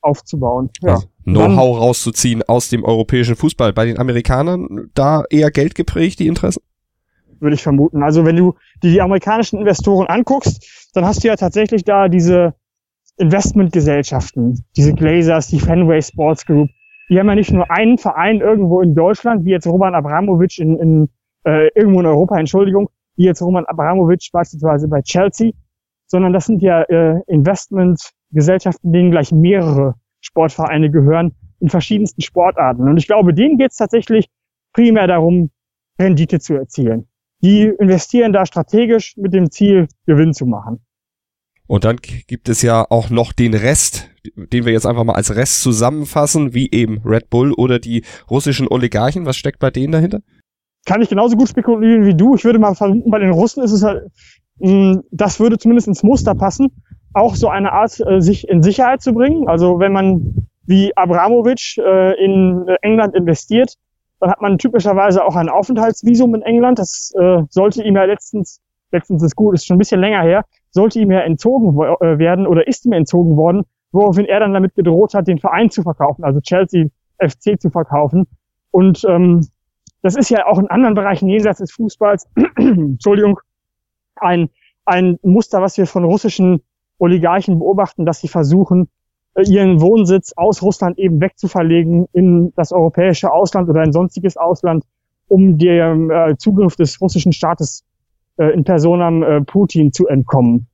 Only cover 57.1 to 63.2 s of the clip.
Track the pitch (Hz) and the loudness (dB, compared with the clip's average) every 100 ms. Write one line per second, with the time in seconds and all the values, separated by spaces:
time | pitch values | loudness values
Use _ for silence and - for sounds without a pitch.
57.1 | 202 226 190 226 185 196 180 220 - 220 | 0 0 0 -2 -2 -2 -2 -2 -4 -2
58.1 | 190 175 202 - 175 165 202 254 262 - | 2 2 0 0 2 2 2 0 0 -2
59.1 | 226 262 320 233 165 180 175 196 196 190 | 0 0 0 0 0 0 2 0 0 0
60.1 | 185 165 - - _ - 190 196 - 180 | 0 -2 -6 -8 _ -4 -2 0 -2 0
61.1 | 175 185 240 226 254 - - 185 190 185 | 0 2 2 0 -2 -6 -4 0 2 2
62.1 | 190 190 190 185 180 180 185 208 220 214 | 0 0 2 2 0 -2 -2 0 0 0
63.1 | 190 | -2